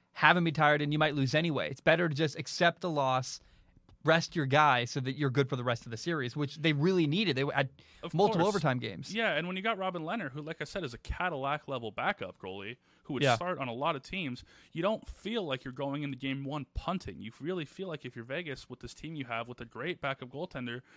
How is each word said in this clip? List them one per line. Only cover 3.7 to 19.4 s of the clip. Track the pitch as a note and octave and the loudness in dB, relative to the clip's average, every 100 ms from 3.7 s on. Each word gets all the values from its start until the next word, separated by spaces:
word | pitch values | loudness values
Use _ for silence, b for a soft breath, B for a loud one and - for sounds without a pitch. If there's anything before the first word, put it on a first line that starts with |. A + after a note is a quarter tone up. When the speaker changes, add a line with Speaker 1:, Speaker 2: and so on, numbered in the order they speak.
| b _ - | b _ -2
Speaker 1:
rest | D3 E3 - | 4 4 4
your | E3+ C3+ | -2 4
guy | D3 D3 B2 | 6 8 6
so | B2 C#3+ | 2 -2
that | B2+ C#3 | -4 -2
you're | C#3+ | 0
good | B2+ C3 | 2 2
for | B2+ | 0
the | |
rest | B2 A#2 A#2 | 0 -2 -4
of | |
the | A2+ | -8
series," | E3+ D#3+ B2 D3 | -4 -2 -2 -2
which | C#3+ D3+ | -4 -2
they | D#3+ | 0
really | C#3+ E3+ F#3 D3+ | 4 4 4 4
needed. | F3+ G3 C3 | 2 2 0
They | C#3+ | 0
had | C#3 C3+ - b b | -2 -6 -10 b b
Speaker 2:
Of | F3 | -4
Speaker 1:
multiple | D#3+ G#3 F#3+ G3 | 2 2 4 2
Speaker 2:
course. | G3+ | 2
Speaker 1:
overtime | C#3+ B2+ | 2 0
games. | A2+ F#2+ C#3 | -4 -8 -8
Speaker 2:
Yeah, | G#3+ A3 D3+ | -2 0 0
and | F3 | -2
when | F#3 | -4
you | |
got | A3 G3 | -4 -2
Robin | F#3+ F3 | -4 -4
Lehner, | D#3+ A3+ C#3+ | -6 -6 -6
who, | D3 | -8
like | D3+ E3 | -10 -8
I | |
said, | D3 - | -8 -6
is | C#3+ | -8
a | A#2 | -8
Cadillac | - - F3+ C#3+ C#3 D3 - | -8 -4 -4 -2 -2 -4 -4
level | B2+ A2+ | -6 -6
backup | G#2+ E3 G3+ F#2 - | -2 -2 -2 -6 -10
goalie | F#2+ G2 G2+ B2 b b | -10 -8 -8 -12 b b
who | - | -6
would | B2+ | 2
Speaker 1:
Yeah. | C#3 A#2 | 4 4
Speaker 2:
start | F3+ E3+ | 2 -2
on | B2+ | -4
a | |
lot | A#2 D#3 C#3 | -2 -2 -2
of | |
teams, | - F#3+ C#3+ B2 - b b | -6 -8 -6 -8 -14 b b
you | D#3 | -2
don't | F#3+ A3 - | -2 -2 -6
feel | - G3+ A#3 | -10 -6 -4
like | E3 C3 | -2 -4
you're | C3 | -6
going | A#2+ C#3 C#3+ | -6 -4 -4
into | C#3+ B2+ | -6 -6
game | C3+ C#3 | -4 -4
one | C#3 D3 C3 | -4 -6 -6
punting. | - - F#3 - E2+ | -8 -4 -4 -6 -12
You | G#2+ - | -12 -10
really | D3 F#3 | -6 -6
feel | D3 - F#3+ | -6 -8 -8
like | D#3 | -8
if | B2+ | -10
you're | A#2+ A#2 | -12 -8
Vegas | D3+ E3 C3 - | -8 -6 -10 -12
with | B2 | -14
this | B2 | -14
team | - D3+ | -14 -10
you | D#3 | -8
have | A#2+ A#2 | -6 -6